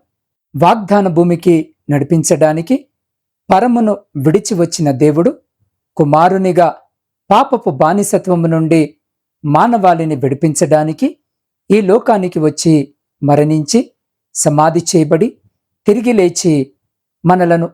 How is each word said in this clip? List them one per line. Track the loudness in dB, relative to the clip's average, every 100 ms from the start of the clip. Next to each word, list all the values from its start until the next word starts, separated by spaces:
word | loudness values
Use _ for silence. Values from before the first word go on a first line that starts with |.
| _ _ _ _ _ 0
వాగ్దాన | 0 0 0 0 0
భూమికి | 0 0 0 2 0 -2 _ -4
నడిపించడానికి, | -4 0 0 0 0 0 0 -2 -4 -4 _ _ _ _ _ -2
పరమును | 0 2 0 0 -2 -8 -4
విడిచి | 0 0 -2
వచ్చిన | -2 -2 -2 -2
దేవుడు | 0 0 2 0 -4 _ _ _ _ _ -4
కుమారునిగా | 0 2 2 0 0 0 0 -2 _ _ _ _ -2
పాపపు | 0 0 -2 -4
బానిసత్వము | -2 0 0 -2 -4 -2 -2 0
నుండి | 0 0 0 0 -6 _ _ _ _ -2
మానవాళిని | 0 2 2 0 0 -2 -4
విడిపించడానికి | -4 -2 -2 -2 0 0 -2 -4 -6 -6 _ _ _ _ -2
ఈ | 0
లోకానికి | 2 0 2 -2 -2 -2
వచ్చి, | -2 0 0 0 0 _ _ _
మరణించి, | 0 2 2 0 0 -2 -2 _ _ _ _
సమాధి | -6 -2 0 0 0
చేయబడి, | -2 0 0 0 -2 -6 _ _ _ _ -2
తిరిగి | 0 0
లేచి, | 0 0 0 -2 0 -2 _ _ _ _ _ 0
మనలను | 2 2 0 -2